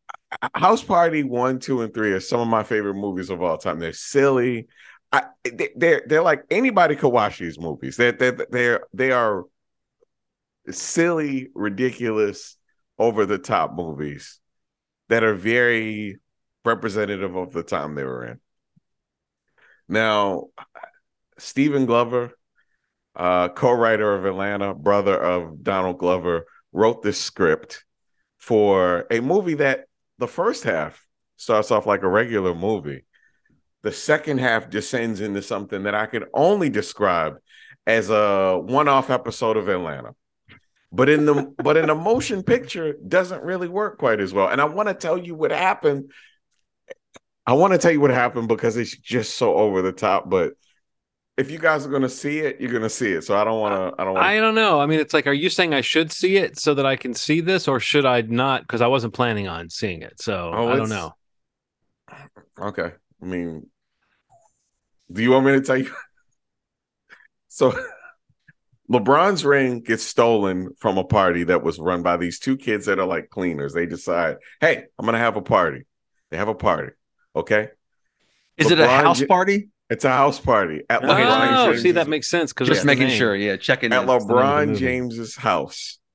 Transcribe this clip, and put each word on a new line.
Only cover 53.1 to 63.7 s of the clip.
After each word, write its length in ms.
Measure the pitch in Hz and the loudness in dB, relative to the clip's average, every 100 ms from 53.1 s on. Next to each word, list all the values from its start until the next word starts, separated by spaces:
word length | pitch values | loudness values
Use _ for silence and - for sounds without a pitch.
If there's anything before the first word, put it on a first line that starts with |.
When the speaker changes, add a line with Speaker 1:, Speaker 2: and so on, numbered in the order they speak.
Speaker 1:
it. 120 | 82 | -2
So 120 | 80 101 | 0 0
I 60 | |
don't 160 | 107 113 | 2 0
wanna, 340 | 107 98 92 - | 0 -2 -4 -4
I 60 | |
don't 100 | 95 | -2
wanna 120 | 95 180 | 0 2
Speaker 2:
I 100 | 214 | 2
don't 160 | 220 | 2
know. 240 | 220 214 151 | 2 2 2
I 60 | 143 | 2
mean, 140 | 156 | 0
it's 120 | 147 | 0
like, 120 | 156 143 | 0 2
are 60 | |
you 160 | 143 170 | 0 0
saying 260 | - 175 | 0 0
I 60 | 143 | 0
should 320 | 120 156 160 | 0 0 -2
see 240 | - 185 196 | -2 0 2
it 240 | 175 - | 0 -2
so 140 | 156 | 0
that 120 | 139 135 | 2 0
I 80 | |
can 200 | 131 127 | 0 -4
see 260 | 117 - 156 | -6 -2 0
this, 260 | 165 190 156 | 0 0 0
or 140 | 131 | -2
should 240 | - 151 135 | 0 2 4
I 140 | 120 | 2
not? 480 | 113 117 135 127 - | 2 0 0 -2 -4
'Cause 120 | 117 | 0
I 40 | 120 | 2
wasn't 280 | 131 113 | 2 0
planning 340 | - 120 107 95 | -2 -2 -2 -6
on 220 | 87 - | -8 -10
seeing 320 | - 104 85 | -8 -8 -8
it, 180 | - - | -14 -10
so 320 | - 95 85 | -6 -6 -4
Speaker 1:
Oh, 140 | 110 117 | -4 0
Speaker 2:
I 80 | 131 | 0
don't 60 | |
Speaker 1:
it's 80 | 110 | -2
Speaker 2:
know. 220 | 104 80 - _ _ _ _ _ _ _ _ _ - - 101 _ - | -4 -8 -14 _ _ _ _ _ _ _ _ _ -20 -20 -20 _ -12
Speaker 1:
Okay. 320 | 101 101 85 - _ _ | -8 -6 -8 -10 _ _
I 20 | |
mean, 420 | 92 90 85 78 - | -8 -8 -8 -10 -18